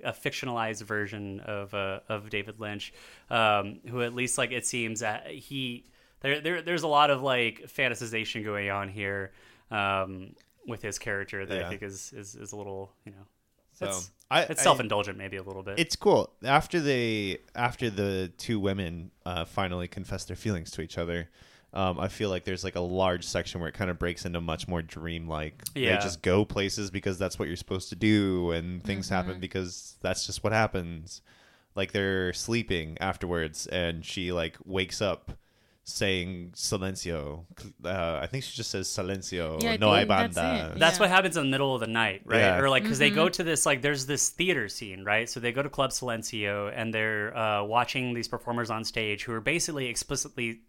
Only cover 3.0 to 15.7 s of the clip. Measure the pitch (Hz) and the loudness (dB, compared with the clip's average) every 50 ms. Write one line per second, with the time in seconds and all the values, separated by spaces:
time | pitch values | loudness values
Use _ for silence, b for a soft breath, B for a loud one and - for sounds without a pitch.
3 | B B B B B B - 113 110 107 104 101 98 101 - - - 113 120 123 | B B B B B B 2 4 6 6 6 4 2 0 -6 -12 -12 -6 -4 -2
4 | 120 120 120 123 127 123 - 143 123 117 127 117 - - - 123 113 110 110 98 | -2 -2 0 -2 -2 0 0 0 0 0 0 -2 -2 -2 -2 -2 -2 -2 -4 -2
5 | 117 107 107 - - 78 80 - - - 139 135 131 123 120 117 - b b b | -2 -2 -2 -4 -6 -10 -14 -14 -12 -8 -6 -4 -4 -4 -6 -8 -14 b b b
6 | b b b b - 135 143 151 147 165 180 165 160 170 175 160 156 156 147 143 | b b b b -2 -2 0 0 0 -2 -2 -2 -2 -2 -2 0 2 4 6 8
7 | 151 147 139 127 135 135 127 123 117 113 110 - - - - - 135 123 113 - | 8 8 6 4 2 2 2 2 2 2 0 -4 -12 -8 -2 0 0 0 0 -2
8 | 123 110 113 113 107 - - 110 107 107 104 101 101 98 98 101 101 98 95 107 | -4 -4 -2 -2 -2 -2 -4 -4 -4 -2 -2 -2 0 0 -2 -2 -2 -4 -4 -4
9 | 101 98 101 98 95 95 b b b b b b b b 110 104 101 98 98 95 | -4 -2 -2 -2 -4 -6 b b b b b b b b -2 0 2 2 2 2
10 | 95 95 95 92 95 - - - _ _ _ _ - - 117 104 - 104 98 - | 0 -2 -6 -10 -12 -16 -18 -20 _ _ _ _ -10 -10 -8 -6 -6 -6 -6 -6
11 | - 117 101 98 98 - 107 98 98 98 98 92 85 90 107 95 104 98 98 95 | -4 -4 -2 -2 -4 -4 -6 -6 -6 -4 -4 -4 -4 -4 -6 -6 -8 -8 -10 -10
12 | - - - 113 101 98 - - 107 98 104 104 98 101 95 95 98 98 _ _ | -14 -14 -14 -14 -14 -14 -14 -16 -14 -12 -12 -10 -10 -10 -8 -10 -10 -12 _ _
13 | - 107 98 98 98 - _ _ _ _ _ _ _ _ _ - - 98 95 90 | -20 -20 -18 -18 -20 -20 _ _ _ _ _ _ _ _ _ -8 -6 -4 -4 -6
14 | 90 - - _ _ - 131 165 160 - 160 - 151 180 139 127 117 104 104 104 | -8 -10 -14 _ _ 0 2 2 2 2 2 4 6 6 6 6 4 0 2 0
15 | 98 98 98 98 98 95 95 95 92 98 95 95 95 98 | 0 0 -4 -8 -8 -8 -8 -8 -8 -8 -10 -10 -8 -4